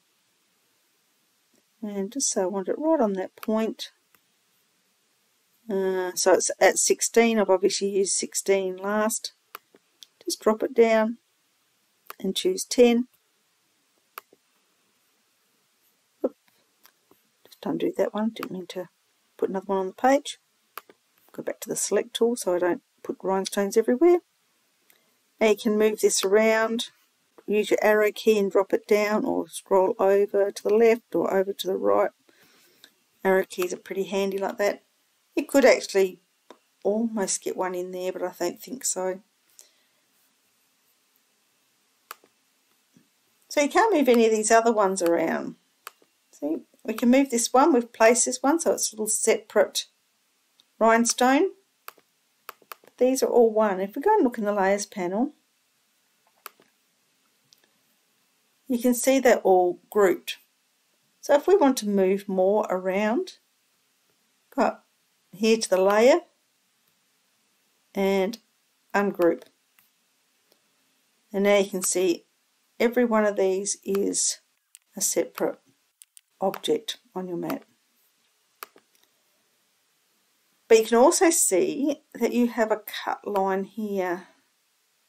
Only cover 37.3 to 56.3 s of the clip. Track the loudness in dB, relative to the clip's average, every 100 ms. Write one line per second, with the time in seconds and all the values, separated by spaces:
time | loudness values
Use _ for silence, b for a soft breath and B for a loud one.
37.3 | -6 -8 -6 -6 -6 -10 -8 -8 -8 -10
38.3 | -6 -8 -8 -16 -10 -8 -6 -6 -8 _
39.3 | _ b b b b b b b _ _
40.3 | _ _ _ _ _ _ _ _ _ _
41.3 | _ _ _ _ _ _ _ _ -20 _
42.3 | _ _ _ _ _ _ _ _ _ _
43.3 | _ _ -2 0 2 2 2 4 4 4
44.3 | 2 2 4 4 2 0 0 0 0 -2
45.3 | -4 -8 -14 _ _ -20 _ _ _ _
46.3 | -12 -8 -8 -10 _ -10 -2 4 4 2
47.3 | -2 0 2 4 2 0 2 4 4 0
48.3 | -2 -2 0 0 -2 -4 -6 -6 -2 0
49.3 | -2 0 0 0 -2 -10 _ _ _ _
50.3 | _ _ _ _ 0 2 4 2 0 2
51.3 | 2 0 -4 _ _ -20 _ _ _ _
52.3 | _ -20 _ _ -20 _ 0 0 2 2
53.3 | 4 4 4 0 -2 -6 -2 2 2 2
54.3 | 0 -4 0 0 0 -4 -8 -4 -2 -4
55.3 | -6 _ _ _ _ _ _ _ _ _